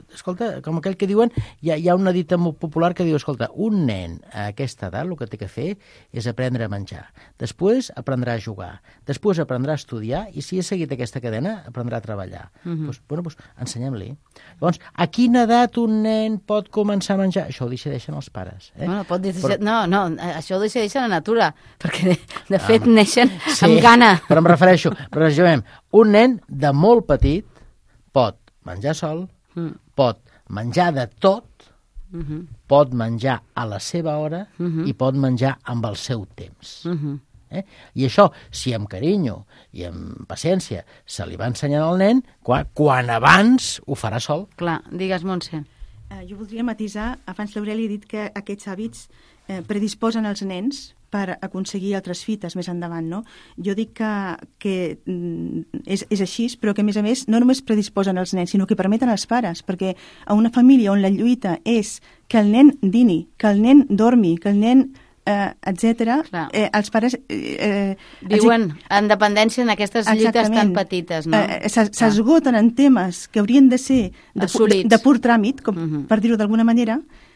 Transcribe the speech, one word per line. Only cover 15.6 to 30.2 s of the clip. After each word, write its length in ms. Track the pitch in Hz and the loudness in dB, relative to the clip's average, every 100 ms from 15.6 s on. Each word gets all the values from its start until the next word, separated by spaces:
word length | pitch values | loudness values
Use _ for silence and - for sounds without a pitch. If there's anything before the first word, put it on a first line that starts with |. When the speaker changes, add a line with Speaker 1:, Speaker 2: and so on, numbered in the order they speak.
| 240 240 | 2 0
Speaker 1:
un 220 | 226 220 | -2 0
nen 360 | 220 220 220 214 | 0 -2 -2 -6
pot 240 | - 214 208 | -4 -4 -4
començar 460 | 214 208 202 - 196 | -2 -2 -2 -2 0
a 60 | |
menjar? 220 | 190 180 - | 0 -2 -4
Això 160 | - | -6
ho 60 | 120 | -8
decideixen 440 | 127 147 135 - 143 | -6 -8 -8 -10 -12
els 80 | - | -12
pares, 400 | 104 90 98 - - | -14 -14 -16 -18 -10
eh? 80 | |
Speaker 2:
Bueno, 200 | 170 202 | -6 -6
pot 180 | 190 180 | -4 -4
decidir, 340 | 190 180 175 196 | -4 -4 -2 -2
Speaker 1:
Però 80 | |
Speaker 2:
no, 220 | 208 226 180 | -2 0 0
no, 180 | 196 180 160 175 | 0 0 -4 -8
això 220 | 160 - 190 | -8 -6 -4
ho 40 | |
decideixen 480 | 208 247 208 277 240 | -2 -2 -4 -2 -2
la 0 | 170 | -2
natura, 320 | 175 226 170 - - | 0 0 0 -2 -16
<laughs> 140 | - | -10
perquè, 240 | 160 - | -8 -2
de, 140 | 185 170 - - - | 0 0 -4 -14 -4
de 60 | 190 | -2
Speaker 1:
Ah, 100 | 208 | 2
Speaker 2:
fet, 140 | 226 | 4
Speaker 1:
home. 180 | 220 220 | 6 6
Speaker 2:
neixen 320 | 208 254 254 185 - | 6 4 2 0 -6
Speaker 1:
Sí, 160 | 285 | 2
Speaker 2:
amb 160 | - 226 | 6 8
gana. 400 | 233 233 233 175 - | 8 8 8 6 4
Speaker 1:
però 160 | 160 | 4
em 20 | 170 | 6
refereixo, 460 | 160 185 175 143 107 - | 6 6 6 2 -4 -6
precisament, 540 | 147 160 147 175 143 - - _ | 0 2 4 4 2 -2 -14 _
un 220 | 202 220 | 6 8
nen 280 | 208 254 240 - | 6 6 2 -6
de 240 | 139 143 | -2 0
molt 260 | 139 190 240 | 4 6 4
petit 480 | 170 139 139 170 - _ - _ _ _ _ | 4 2 2 0 -6 _ -20 _ _ _ _
pot 240 | 139 113 - _ _ | -2 -2 -4 _ _
menjar 300 | - 87 131 | -16 -8 -6
sol, 340 | 156 160 160 185 _ _ | -4 -6 -8 -12 _ _
Speaker 2:
Mm. 180 | 170 165 - _ | -12 -10 -12 _
Speaker 1:
pot 240 | - 123 107 | 0 0 -2